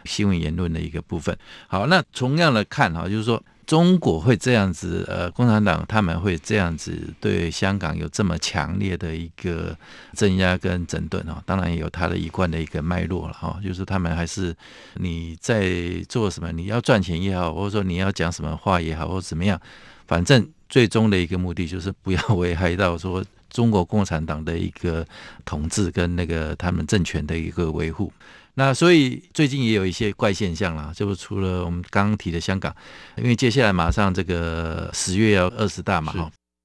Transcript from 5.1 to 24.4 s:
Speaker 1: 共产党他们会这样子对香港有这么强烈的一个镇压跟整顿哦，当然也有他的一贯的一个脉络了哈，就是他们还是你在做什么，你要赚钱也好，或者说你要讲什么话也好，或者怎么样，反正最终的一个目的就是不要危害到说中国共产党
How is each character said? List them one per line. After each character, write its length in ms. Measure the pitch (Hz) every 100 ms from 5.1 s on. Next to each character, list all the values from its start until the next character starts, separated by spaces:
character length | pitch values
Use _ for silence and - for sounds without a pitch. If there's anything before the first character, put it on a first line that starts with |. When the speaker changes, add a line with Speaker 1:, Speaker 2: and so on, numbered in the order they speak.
| 90 87
Speaker 1:
共 160 | - 120
产 160 | 107
党 220 | 101 80 80
他 160 | 107
们 180 | 90 85
会 160 | 98 80
这 180 | - 107
样 200 | 85 78
子 160 | - 80 80 -
对 280 | 104 90 85
香 300 | - 98 98
港 180 | 80 82
有 120 | 80
这 160 | -
么 120 | 98 82
强 380 | - - 73 95
烈 160 | 98 82
的 180 | 82
一 160 | 80 82 -
个 360 | 90 82 85 82 - - -
镇 240 | - 104 92
压 200 | 92 90
跟 260 | 95 90 82
整 180 | 82 80
顿 180 | 90 82
哦， 120 | 80 85
当 140 | 95
然 120 | 87
也 60 | 82
有 100 | 78
他 200 | 87 87
的 100 | 90
一 100 | 82
贯 220 | 92 90
的 100 | 82
一 60 | 76
个 160 | 78
脉 220 | 80 90
络 240 | 85 90 80
了 60 |
哈， 260 | - 85 85
就 100 | 98
是 120 | 90
他 120 | 95 95
们 200 | 85 82
还 100 | 82
是 260 | 98 87 82 - - -
你 420 | - 90 82 82 82
在 300 | - 110 95 90 87 87 -
做 200 | 123 101
什 140 | 82
么， 80 | 85
你 140 | 82
要 160 | 92 120
赚 200 | - 110
钱 220 | 90 82
也 160 | 98 92
好， 160 | 85
或 80 | 80
者 80 | 101
说 140 | 104
你 140 | 92 87
要 120 | 95
讲 220 | - 82
什 100 | 85
么 140 | 76 80
话 240 | 98 87
也 160 | 80 78
好， 100 | 80
或 80 |
者 60 | 92
怎 180 | 90 80
么 60 |
样， 160 | 98 87 - - - - -
反 160 | 85
正 200 | 90 131 - _ _
最 200 | 131 113
终 200 | 113 110
的 80 | 95
一 80 |
个 140 | 85 92
目 160 | 90
的 140 | 85 82
就 100 | 92
是 140 | 90 -
不 80 | 95
要 160 | 87 -
危 180 | 90 90
害 220 | 85 90
到 240 | 90 92 85
说 260 | 92 90 - _ _
中 200 | - 117
国 140 | 101
共 200 | 87 107
产 200 | 95 80
党 200 | 80 76